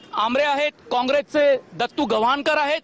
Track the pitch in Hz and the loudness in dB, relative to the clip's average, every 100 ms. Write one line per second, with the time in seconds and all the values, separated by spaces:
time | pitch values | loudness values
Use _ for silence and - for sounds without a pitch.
0 | - - 220 262 294 277 302 - - 247 | -6 -4 -2 0 0 0 -2 -6 -6 -4
1 | 254 285 - 302 285 262 - 160 240 - | 0 -2 0 2 2 2 -2 -6 -6 -2
2 | 254 220 233 285 294 302 285 311 | -2 0 0 0 0 0 0 -2